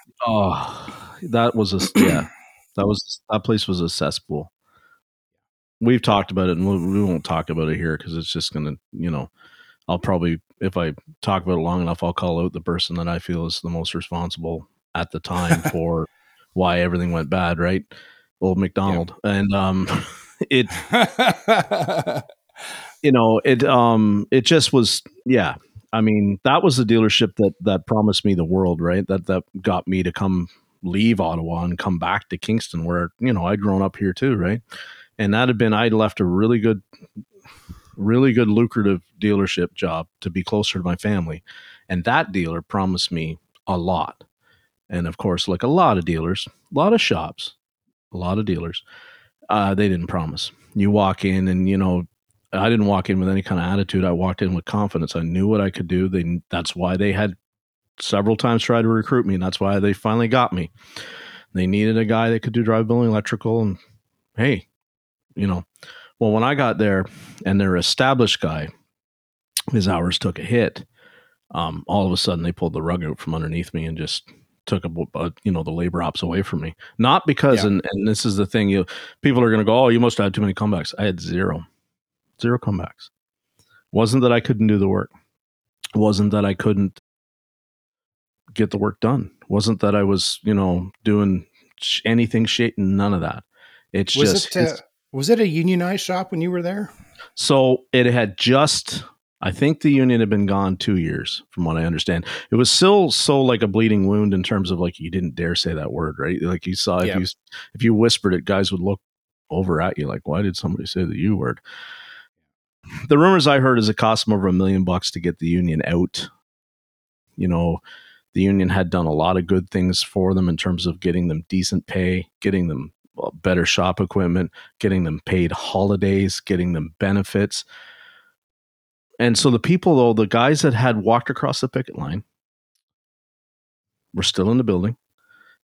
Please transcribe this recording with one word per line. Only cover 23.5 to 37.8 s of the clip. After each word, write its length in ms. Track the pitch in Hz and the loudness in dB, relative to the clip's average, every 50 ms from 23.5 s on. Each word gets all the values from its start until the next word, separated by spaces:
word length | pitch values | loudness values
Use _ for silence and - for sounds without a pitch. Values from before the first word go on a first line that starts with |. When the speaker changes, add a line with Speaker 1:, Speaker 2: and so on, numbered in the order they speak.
| 131 120 135 | 2 4 4
Speaker 1:
um, 640 | 139 135 123 120 117 113 110 107 107 104 104 101 - | 4 4 4 6 6 4 4 4 2 2 0 0 2
it 100 | - 131 | 2 2
just 320 | 123 - 160 160 - - - | 4 4 4 4 4 4 4
was, 300 | 131 113 - - - - - - - - | 4 4 2 0 -4 -6 -10 -20 -8 -2
yeah. 300 | 120 131 117 92 76 - - - _ _ - - _ - | 2 2 2 2 0 -2 -8 -12 _ _ -20 -10 _ -2
I 60 | 113 | 0
mean, 400 | 110 110 107 104 101 101 101 98 - | 2 2 4 2 2 0 0 0 2
that 180 | 131 139 170 - | 2 4 4 4
was 140 | 185 131 127 | 4 2 2
the 80 | 123 | 2
dealership 500 | 104 117 113 110 107 107 - 117 98 - | 4 4 4 4 4 2 2 0 0 0
that, 180 | - 107 98 - - | 0 0 0 0 -2
that 240 | 87 104 98 95 - | 0 0 0 0 0
promised 380 | - 117 107 107 107 98 - - | 0 0 2 2 2 2 0 0
me 100 | 104 98 | 0 0
the 120 | 87 82 | 0 0
world, 340 | 80 90 95 92 90 87 80 | 0 0 0 2 0 0 0
right? 260 | 82 87 87 95 98 - | 0 -2 -2 -2 -2 -2
That, 180 | 95 95 82 | -4 -4 -2
that 180 | - 95 92 87 _ - 95 | -2 -2 -4 -4 _ -12 -6
got 260 | 92 107 95 90 - - | -4 -2 -2 -2 -2 -2
me 140 | 95 92 90 | -2 -2 -2
to 80 | 90 85 | -2 -4
come 340 | - 101 98 95 90 87 85 - _ _ _ _ _ - | -2 -2 -2 -2 -2 -4 -6 -10 _ _ _ _ _ -8
leave 360 | 90 87 98 107 113 117 98 | -4 -2 0 2 2 2 2
Ottawa 460 | 95 82 82 85 82 82 85 85 87 | 0 -2 -2 -4 -4 -4 -4 -4 -4
and 120 | 87 87 87 | -4 -4 -4
come 220 | - 98 92 82 | -2 -2 -2 -2
back 300 | 80 85 95 101 - - | -2 -2 -2 -2 -4 -6
to 80 | - 87 | -10 -8
Kingston 480 | - - 110 113 - - - 85 80 | -4 -2 -2 -2 -4 -6 -8 -6 -4
where, 240 | 82 87 87 87 85 - - | -4 -2 -2 -4 -4 -6 -4
you 140 | 117 131 120 | -2 -2 0
know, 120 | 98 87 | 0 0
I'd 140 | 87 104 104 | -2 -2 0
grown 220 | 98 104 95 95 | 0 0 0 0
up 160 | 98 95 - - | 0 -2 -4 -4
here 160 | 101 95 92 | -4 -4 -2
too, 240 | - 127 139 127 98 | -2 -2 0 0 0
right? 240 | 85 90 104 120 - _ - - - - - - - _ _ - | 0 -2 -2 -4 -6 _ -18 -20 -18 -20 -20 -20 -20 _ _ -4
And 160 | 107 101 101 | -2 0 2
that 160 | 110 127 127 | 2 2 2
had 80 | 123 107 | 2 2
been, 160 | 120 110 107 | 2 2 2
I'd 180 | 104 117 117 110 | 2 2 4 4
left 280 | 110 110 104 - - | 4 2 2 0 0
a 40 | 101 | 0
really 340 | 87 87 92 107 113 120 117 | 0 2 2 2 2 2 2
good, 220 | 104 113 110 98 - _ - _ - - _ 104 - _ _ 101 _ - - - _ - - - | 2 2 0 0 -4 _ -20 _ -20 -20 _ -20 -20 _ _ _ _ -20 -20 -20 _ -20 -20 -20